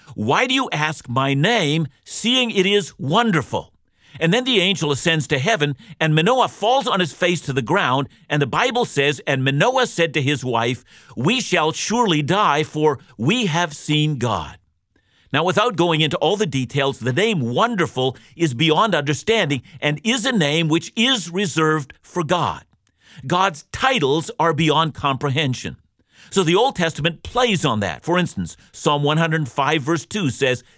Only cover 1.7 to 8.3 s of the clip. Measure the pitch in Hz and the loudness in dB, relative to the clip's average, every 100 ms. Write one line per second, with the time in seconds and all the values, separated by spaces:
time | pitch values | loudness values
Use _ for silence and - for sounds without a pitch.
1.7 | 151 151 _ - - 214 254 240 202 185 | 0 -2 _ -14 -6 0 0 0 2 2
2.7 | 208 196 - 135 175 240 165 120 98 - | 2 0 -8 -2 2 2 0 0 -6 -8
3.7 | _ _ _ _ - 165 214 254 233 180 | _ _ _ _ -2 2 2 2 2 2
4.7 | 190 151 139 170 160 139 143 147 220 147 | 0 -2 0 0 0 0 -2 0 0 0
5.7 | 139 - - 160 156 165 254 196 - - | -4 -12 -4 2 2 4 4 2 0 0
6.7 | 277 240 190 175 - 180 175 - 135 113 | 2 2 0 -2 0 0 0 -2 -4 0
7.7 | 180 160 131 135 - _ | 0 2 0 -2 -10 _